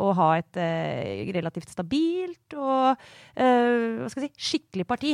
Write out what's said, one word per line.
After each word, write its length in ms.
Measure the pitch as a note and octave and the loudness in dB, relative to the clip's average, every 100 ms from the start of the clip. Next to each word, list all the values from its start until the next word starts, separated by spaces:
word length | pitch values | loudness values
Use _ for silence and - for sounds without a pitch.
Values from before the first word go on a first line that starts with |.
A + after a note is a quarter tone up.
| G3 | 2
å 60 | F#3 | 4
ha 120 | D#3+ D#3+ | 4 4
et, 180 | E3+ F3+ | 0 -4
eh, 680 | E3+ E3 D#3 B2+ - G2 A2+ F#3 | -2 -2 -4 -4 -6 -6 -6 -4
relativt 380 | E3 E3+ - - | -6 -8 -12 -10
stabilt 800 | E3+ C#4 E4 F4 F4+ E4+ - D4 | -4 0 0 -2 -6 -10 -14 -6
og, 400 | C4+ C4 C4 C4 - - - - | -2 2 2 2 -4 -20 -10 0
eh, 640 | B3+ B3 A#3+ A#3+ A3+ A3+ | 4 6 4 2 0 -4
hva 100 | B3 | -8
skal 120 | C4+ C#4 | -6 -8
jeg 60 | |
si, 120 | - - | -8 -4
skikkelig 340 | D#4 _ F#3+ F3 | -4 _ -6 -4
parti, 240 | A#3+ C#4+ | -2 -2